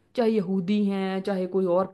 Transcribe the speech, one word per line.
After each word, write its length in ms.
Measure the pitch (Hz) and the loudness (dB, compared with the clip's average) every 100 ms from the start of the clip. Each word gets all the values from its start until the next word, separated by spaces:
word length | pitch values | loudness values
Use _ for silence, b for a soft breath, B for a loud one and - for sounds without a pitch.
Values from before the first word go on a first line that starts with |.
| _ - | _ -2
चाहे 140 | 226 | 2
यहूदी 520 | 220 180 190 175 208 202 | 2 0 -2 0 0 0
हैं, 360 | 196 190 190 | 0 -2 -4
चाहे 240 | 196 190 185 | -4 -4 -2
कोई 180 | 190 185 | 0 2
और 200 | 175 190 | 2 0